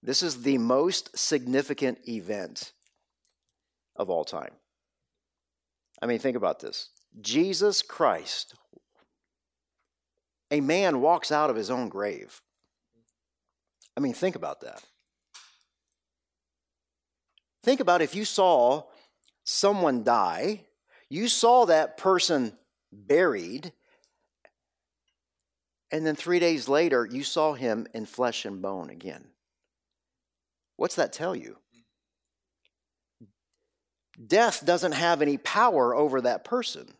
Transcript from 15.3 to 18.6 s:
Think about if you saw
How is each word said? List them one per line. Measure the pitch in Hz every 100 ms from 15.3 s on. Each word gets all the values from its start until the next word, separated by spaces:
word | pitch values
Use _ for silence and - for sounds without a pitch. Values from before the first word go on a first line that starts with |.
| - - _ _ _ _ _ _ _ _ _ _ _ _ _ _ _ _ _ _ _ _ _
Think | - 262
about | 190 175
if | 151
you | 196 214
saw | - 185 156